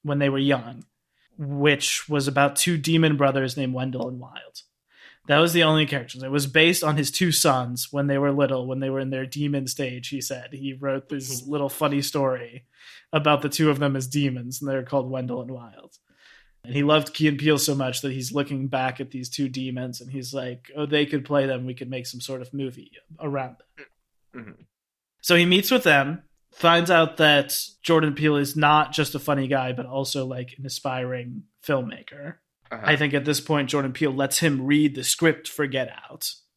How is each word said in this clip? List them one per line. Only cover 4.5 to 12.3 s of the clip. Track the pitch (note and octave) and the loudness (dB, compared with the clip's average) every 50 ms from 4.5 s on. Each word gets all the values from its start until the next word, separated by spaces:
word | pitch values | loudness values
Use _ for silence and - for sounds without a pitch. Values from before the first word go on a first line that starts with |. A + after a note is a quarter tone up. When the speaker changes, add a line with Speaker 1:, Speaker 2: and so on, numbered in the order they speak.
| _ - _ _ _ _ _ _ _ _ - - _ _ _ - | _ -20 _ _ _ _ _ _ _ _ -20 -20 _ _ _ 2
Speaker 1:
That | C#3+ D3 | 4 4
was | E3+ E3+ | 4 4
the | E3 F3 | 4 4
only | E3 D#3 D#3 D#3 D3+ | 4 6 6 4 2
characters. | C#3+ D3 C3+ A#2 - - B2+ | 0 -2 -6 -6 -8 -12 -12
It | C3 C3 | -6 -2
was | C#3 D3 C#3 | 0 0 0
based | C3+ B2 D#3 D#3+ E3+ F3+ - | 2 4 6 6 6 4 2
on | - D3+ D3+ | 0 0 2
his | D3+ C#3 B2+ | 2 0 -2
two | - - F#3 E3+ | 0 0 2 2
sons | D3+ - - D#3 C3+ B2+ B2 A#2+ B2 B2 - - | 2 4 4 4 4 4 0 -4 -6 -6 -8 -4
when | - C#3+ C#3 C#3+ | -2 -2 0 2
they | C#3 C#3 | 2 2
were | C#3 C#3+ | 2 2
little, | C#3 C#3+ C#3+ B2+ C3 B2+ B2 | 4 2 2 2 2 -2 -2
when | C3 C3 C3+ | -4 -4 -4
they | C3+ C3+ | -4 -2
were | C3+ C3+ | -2 -2
in | C3+ C3+ | -4 -4
their | C3+ C3 C3 | -4 -6 -6
demon | B2+ - C#3+ D3 C#3+ C#3+ C#3 C3 B2+ | -6 -6 -4 -2 -2 -2 -2 -4 -6
stage, | - - C#3 B2+ B2 B2 B2 - | -6 -6 -6 -6 -6 -10 -10 -10
he | C#3+ C3 | -8 -8
said. | B2 - C3+ B2 B2 - | -6 -8 -8 -10 -10 -14
He | D3 C3 C#3 C#3 | -14 -10 -10 -10
wrote | C3 C3 C#3 C#3 C3+ C3+ C3+ _ | -10 -6 -4 -4 -4 -4 -6 _
this | D#3 C#3 C3 B2+ C3 A#2+ | -8 -8 -6 -8 -10 -10
Speaker 2:
Hmm. | B2 C#3 | -6 -6
Speaker 1:
little | D3 D3 C#3+ C#3 | -4 -2 -2 -4
funny | - - D#3 C#3+ C#3+ C#3+ | -2 0 0 0 2 0
story | C#3 - - D3 C#3 C3 | -2 -2 -2 0 0 0